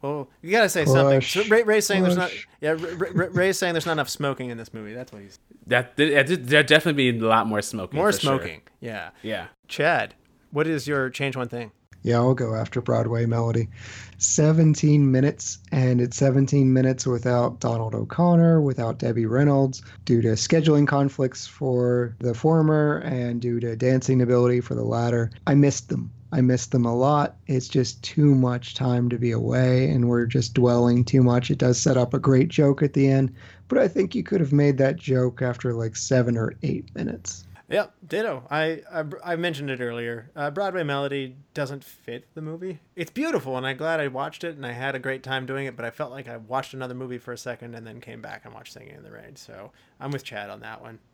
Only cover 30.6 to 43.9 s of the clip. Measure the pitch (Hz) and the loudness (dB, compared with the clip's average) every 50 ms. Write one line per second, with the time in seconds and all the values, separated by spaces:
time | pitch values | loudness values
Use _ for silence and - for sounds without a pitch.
30.6 | 123 123 120 120 120 120 120 123 123 - - 135 127 123 120 123 123 - 147 131 | 4 4 4 4 4 4 4 4 2 4 4 4 6 6 4 2 2 0 -2 0
31.6 | 127 123 123 - - 147 131 127 123 117 - 127 - 139 135 127 131 131 - - | 2 2 2 2 2 2 2 2 2 0 -2 0 2 4 4 4 4 2 2 2
32.6 | 151 139 139 139 151 139 - 135 135 135 135 135 135 127 - - - - - - | 4 4 4 2 0 0 2 2 2 4 4 4 2 0 -2 -8 -20 -20 -20 -20
33.6 | - - 254 - - 190 170 - 190 180 - 240 165 - 208 190 165 131 147 143 | -8 0 2 2 2 2 2 0 -2 -2 -2 -6 -4 -2 0 0 0 2 2 4
34.6 | 143 143 135 127 135 135 147 170 - - 131 127 127 127 123 - 131 123 120 120 | 4 4 4 2 2 0 0 -2 -4 -2 0 0 0 0 -2 -4 -4 -4 -4 -4
35.6 | - 127 117 117 113 113 104 - - - 135 127 120 120 120 113 113 110 113 - | -6 -6 -4 -4 -6 -6 -6 -8 -4 0 2 2 2 2 0 -2 -2 -4 -6 -6
36.6 | - - - - - - - - - - - - - - - - - - - - | -6 -6 -6 -6 -8 -12 -10 -8 -8 -8 -8 -10 -12 -16 -16 -16 -20 -20 -20 -20
37.6 | _ _ - 196 208 - _ _ - 160 - 196 220 226 151 127 120 - 143 151 | _ _ -4 -4 -4 -4 _ _ -14 -8 -6 -4 -4 -4 -6 -8 -8 -6 -4 -2
38.6 | 156 160 165 147 - - - 165 156 151 160 - - 180 175 165 175 175 160 139 | -2 -2 -4 -6 -10 -10 -8 -8 -8 -8 -10 -12 -8 -8 -6 -4 -4 -4 -4 -6
39.6 | 147 139 131 123 123 120 117 120 117 117 117 117 110 139 _ 160 143 147 143 180 | -6 -8 -6 -6 -6 -6 -6 -6 -8 -8 -8 -10 -12 -16 _ -8 -8 -6 -4 -4
40.6 | 202 196 185 185 165 143 143 139 139 139 139 139 135 127 127 139 143 _ _ - | -6 -4 -4 -4 -4 -2 -4 -4 -4 -4 -6 -6 -8 -10 -14 -20 -20 _ _ -8
41.6 | 143 131 143 139 - - - _ _ - 117 123 _ _ _ 160 156 156 160 170 | -8 -8 -8 -14 -16 -20 -20 _ _ -14 -14 -14 _ _ _ -14 -12 -12 -12 -10
42.6 | 180 190 175 151 _ _ _ - 165 160 _ 233 294 330 285 185 131 131 131 127 | -12 -12 -12 -14 _ _ _ -12 -12 -10 _ -6 -6 -4 -4 -4 -4 -4 -8 -6
43.6 | 127 131 135 131 156 160 | -6 -6 -6 -6 -4 -4